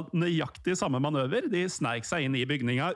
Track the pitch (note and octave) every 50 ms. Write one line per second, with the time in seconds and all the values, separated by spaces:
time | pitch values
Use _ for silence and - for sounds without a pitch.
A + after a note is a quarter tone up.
0 | D#3+ - - E3+ E3+ F3 E3+ D#3+ C3+ A#2+ - - - E3+ F#3 F3+ G#3 E3+ C3+ B2+
1 | C#3 D3 D#3 C#3 C3 C3 E3 A#3+ F#4+ D4 G#3 F3 F3+ F#3 - - - A#2+ A#2 A#2
2 | A2 - - E3+ C#3+ C3 C3+ B2+ B2 C3 D3 C#3+ A#2+ A#2+ B2 B2+ C#3+ F3 F3+